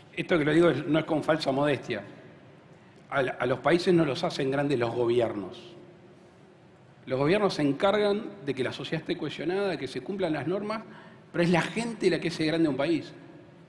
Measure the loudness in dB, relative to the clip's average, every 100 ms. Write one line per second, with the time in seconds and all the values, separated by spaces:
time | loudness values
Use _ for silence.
0 | -14 -8 0 0 2 4 4 2 0 0
1 | 0 -2 0 0 0 0 2 0 -2 -8
2 | -8 -16 -20 -20 -20 -20 -20 -20 -20 -20
3 | -6 -2 -2 0 -2 0 2 2 4 4
4 | 4 0 -4 -2 -2 0 0 0 0 0
5 | 2 2 2 -2 -8 -12 -18 -20 -20 -20
6 | -20 -20 -20 -20 -20 -20 -20 -20 -20 -18
7 | -4 0 2 2 2 2 0 2 2 4
8 | 2 0 -4 -10 -6 -4 -4 -6 -6 -6
9 | -4 -6 -6 -6 -4 -2 -2 -4 -6 -8
10 | -8 -4 -2 -2 -2 -4 -4 -8 -10 -18
11 | -20 -20 -6 0 4 4 2 -2 -6 0
12 | 0 2 -2 -2 0 2 2 2 0 -2
13 | -4 -16 -20 -20 -20 -20